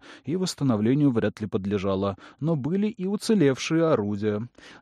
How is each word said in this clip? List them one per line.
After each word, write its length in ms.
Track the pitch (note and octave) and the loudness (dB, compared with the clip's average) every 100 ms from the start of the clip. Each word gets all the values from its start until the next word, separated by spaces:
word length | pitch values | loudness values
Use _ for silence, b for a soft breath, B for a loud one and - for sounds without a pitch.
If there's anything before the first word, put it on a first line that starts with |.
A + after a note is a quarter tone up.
| B B - | B B -6
и 100 | F3 | -4
восстановлению 760 | F#3 - C#3 A2 G#2+ C#3 C#3+ | -4 -2 0 2 2 4 4
вряд 320 | A#2 G#2 - | 2 0 -2
ли 60 | G#2+ | -4
подлежала, 720 | A2 G2 G#2 G2 F#2+ G2 G2 B B | -4 -2 -2 0 0 -2 -4 B B
но 160 | D3+ D#3+ | -2 -2
были 300 | B2+ F#3+ G#3 | -2 -2 -2
и 220 | - F3+ | -4 -4
уцелевшие 800 | G3+ - A3 C#3+ B2+ - D#3+ E3 | -4 0 4 4 2 0 0 2
орудия. 600 | C3+ G#2 G#2 G#2+ G#2 A2+ B B B | 2 0 -2 -2 -2 -6 B B B